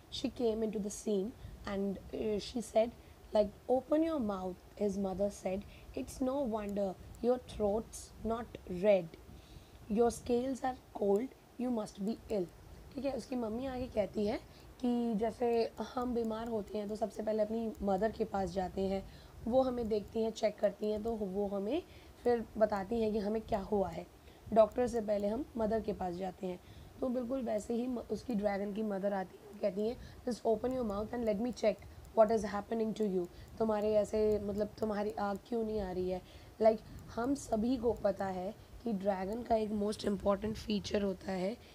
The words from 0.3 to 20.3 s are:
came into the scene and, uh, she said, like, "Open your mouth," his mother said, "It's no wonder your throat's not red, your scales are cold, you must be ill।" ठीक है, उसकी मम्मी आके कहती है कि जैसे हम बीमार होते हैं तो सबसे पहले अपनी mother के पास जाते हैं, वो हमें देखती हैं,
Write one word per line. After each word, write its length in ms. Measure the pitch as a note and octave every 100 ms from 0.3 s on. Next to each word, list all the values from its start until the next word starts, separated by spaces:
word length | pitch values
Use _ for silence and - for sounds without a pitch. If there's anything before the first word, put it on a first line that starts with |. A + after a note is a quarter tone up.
came 320 | - A#3 A3
into 140 | A3 G#3
the 140 | G3+
scene 400 | - - G3+ G#3 - - - -
and, 300 | G3 G3 F#3+ - -
uh, 240 | A3 G#3
she 340 | - B3 G#3
said, 160 | A3 A#3 - - - - G#3+
like, 420 | G3+ - - B3+
"Open 320 | - D4+ E4
your 200 | D#4 G#3
mouth," 500 | F#3+ F#3 F3+ - -
his 160 | G#3 G3
mother 460 | F#3+ F#3 G3+ -
said, 180 | - F#3+ - - - -
"It's 320 | C4 - B3+
no 240 | C#4 B3+
wonder 400 | G#3+ G#3 G3+ G3 - - - A#3
your 140 | B3 - -
throat's 720 | G#3 G#3+ - - - - A3
not 480 | A3+ A3 - - F3+ G#3
red, 220 | F#3+ E3 - - - - - - - -
your 320 | G#3+ A#3 -
scales 360 | - A#3+ C4 B3+
are 440 | C4 B3+ - -
cold, 240 | G3+ G3+ C4 - - -
you 80 | B3 A#3
must 160 | G#3 -
be 160 | G3 - -
ill।" 140 | G#3 E3+ - - - - C4+
ठीक 100 | C4+
है, 60 |
उसकी 240 | A3+ - B3
मम्मी 300 | A3+ A3+ C4+
आके 220 | B3+ B3
कहती 400 | A3 F#3+ - G#3
है 100 | C#4+ - - - -
कि 340 | B3 A#3+ A#3 G#3
जैसे 580 | A3+ G#3 A#3+ A#3 A3 - G#3+ B3+
हम 180 | B3
बीमार 340 | A#3 A3+ A3 A#3
होते 300 | A3+ G3 G#3+
हैं 120 | G#3
तो 60 | G#3+
सबसे 280 | G#3+ -
पहले 200 | A3 G#3+
अपनी 280 | G#3 A3+ A3+ -
mother 300 | G3+ F#3+ A3
के 140 | G#3 G#3+
पास 240 | G3 F#3
जाते 320 | F#3 F3+ G3
हैं, 280 | F#3+ G3 F#3+ - - - A3+
वो 140 | C4
हमें 280 | C4 A#3+ A3
देखती 340 | G#3+ G3+ A3+
हैं, 80 | A3